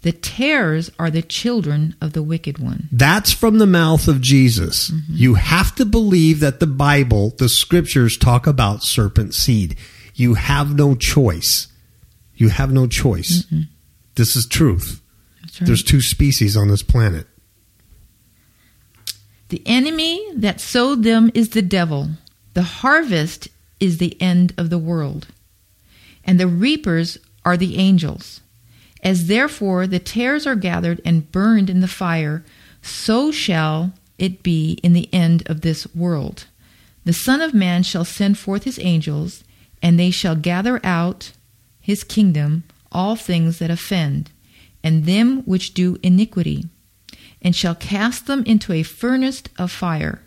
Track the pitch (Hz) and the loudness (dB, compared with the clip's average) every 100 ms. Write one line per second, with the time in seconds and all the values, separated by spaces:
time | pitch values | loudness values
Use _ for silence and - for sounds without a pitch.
0 | 175 165 - - 269 302 185 156 165 - | -4 -4 -8 -4 -2 0 0 -2 -4 -4
1 | 170 160 165 - 240 240 156 147 156 - | -2 -2 -4 -4 -2 -2 -2 0 -2 -4
2 | 156 151 151 160 156 143 120 - - 120 | -6 -6 -4 -4 -6 -6 -6 -6 -4 2
3 | 247 190 - - 226 214 208 175 160 160 | 4 4 0 0 2 4 6 4 4 2
4 | - 139 127 139 131 110 85 - - 160 | 2 2 4 4 4 2 -2 -2 -4 -6
5 | 151 113 127 110 - 165 190 - 240 226 | -6 2 4 4 2 2 0 0 0 2
6 | 214 180 160 156 147 131 160 135 143 143 | 4 4 4 4 0 0 -2 0 2 4
7 | 131 113 104 - 123 - - 175 165 139 | 4 2 2 0 0 0 2 0 2 2
8 | 120 - 131 120 - 135 104 104 - - | 2 2 2 4 2 2 2 0 -2 0
9 | 104 - 101 - - 113 87 - - - | 2 2 0 -2 0 2 0 -4 -12 -20
10 | - - 123 107 - 143 143 143 143 127 | -20 -2 2 2 2 0 0 2 2 2
11 | - - 123 82 - - - _ _ _ | 2 2 2 2 -2 -2 -4 _ _ _
12 | _ _ _ _ 113 - 135 131 127 - | _ _ _ _ 2 2 0 2 0 0
13 | 143 87 - 175 - 160 156 _ _ _ | 0 0 0 -2 0 -4 -4 _ _ _
14 | _ - 117 - 117 - 156 90 - - | _ 0 0 0 -2 2 2 2 -4 -12
15 | _ _ _ _ 165 - 175 117 - 139 | _ _ _ _ -20 -4 0 0 4 2
16 | 120 - 143 131 104 104 101 101 - 123 | 2 2 4 4 2 2 2 2 2 2
17 | 113 82 - _ _ _ _ _ _ - | 2 0 -10 _ _ _ _ _ _ -20
18 | _ _ _ _ _ _ _ _ _ _ | _ _ _ _ _ _ _ _ _ _
19 | - - _ _ _ - - 240 277 320 | -14 -14 _ _ _ -10 -2 0 0 -2
20 | 320 339 427 302 202 - - 247 247 277 | -4 -4 -8 -4 -4 -4 -4 0 0 0
21 | 220 226 226 233 226 214 185 185 170 147 | 2 4 4 2 0 0 0 0 -2 -2
22 | 147 156 _ _ _ - 175 - 254 302 | -6 -8 _ _ _ -4 -4 -4 0 2
23 | 311 175 156 - - _ _ _ 196 165 | 2 -2 -2 -6 -20 _ _ _ -2 0
24 | 175 - 185 175 180 - 170 175 160 170 | -2 -2 0 2 2 0 -4 -4 -4 -4
25 | 143 - - _ _ _ _ _ _ _ | -4 -8 -14 _ _ _ _ _ _ _
26 | - - - 180 185 175 233 311 302 165 | -20 -14 2 2 4 0 0 0 0 -2
27 | 170 - _ _ - 175 185 - 190 185 | -2 -8 _ _ -2 0 -2 0 2 2
28 | 165 - - - _ _ _ _ _ _ | 0 -8 -16 -20 _ _ _ _ _ _
29 | - 185 170 214 285 - 196 185 185 180 | -2 -2 0 0 0 -2 -2 -2 -2 -4
30 | 175 220 247 294 302 240 185 170 170 170 | -4 -4 -2 -2 -2 -2 -2 -4 -4 -4
31 | - 165 151 180 208 226 190 180 185 - | 0 -2 -2 -2 2 2 2 0 -2 -2
32 | 185 165 156 151 - _ - _ - - | -4 -2 -4 -6 -10 _ -20 _ -16 -10
33 | - 220 294 302 - 165 156 156 175 185 | -2 0 0 -2 -2 -2 0 -2 -4 -8
34 | _ _ 185 185 - 165 156 165 180 175 | _ _ -6 -4 -2 -2 -2 -2 2 2
35 | - 185 165 165 - 156 165 156 - 165 | 2 0 2 2 0 -6 -4 -4 -8 -6
36 | 175 165 135 - - _ _ _ _ _ | -4 -2 -6 -10 -20 _ _ _ _ _
37 | - 170 - 269 320 247 185 175 180 175 | -4 -4 0 0 0 0 0 0 -2 -4
38 | 170 - 202 208 - 196 269 254 180 165 | -6 -4 -2 -2 -2 -6 -6 -6 -2 -2
39 | 151 147 160 - _ _ _ - 175 170 | -2 -6 -8 -12 _ _ _ -6 0 2
40 | 180 180 190 160 156 175 208 254 - 175 | 2 -2 -2 -2 -2 -2 -2 -4 -2 -2
41 | 170 185 - _ _ _ _ _ - 202 | -2 -6 -16 _ _ _ _ _ -6 -6
42 | - - 208 151 147 156 170 _ _ 180 | -4 0 2 2 -2 -4 -6 _ _ -6
43 | 190 220 - 175 165 165 165 170 - 190 | -4 -6 -4 -2 0 -2 -4 -6 -4 -4
44 | 151 143 151 _ _ _ _ _ 160 160 | -2 -4 -8 _ _ _ _ _ 0 0
45 | 156 190 233 269 262 185 185 - 180 180 | 2 2 2 0 -2 -4 -2 -2 -2 0
46 | 185 180 220 - 165 147 165 _ _ _ | 2 2 2 -2 -4 -4 -8 _ _ _
47 | _ - - _ 175 175 180 165 - 196 | _ -20 -20 _ -2 -2 -2 -4 -6 -2
48 | 220 240 - 277 233 220 - 165 156 - | -2 -4 -6 -6 2 0 0 -4 -4 -6
49 | 233 262 262 262 - - 180 - 180 160 | -2 0 -2 -6 -14 -8 -8 -6 -6 -4
50 | 156 - | -6 -8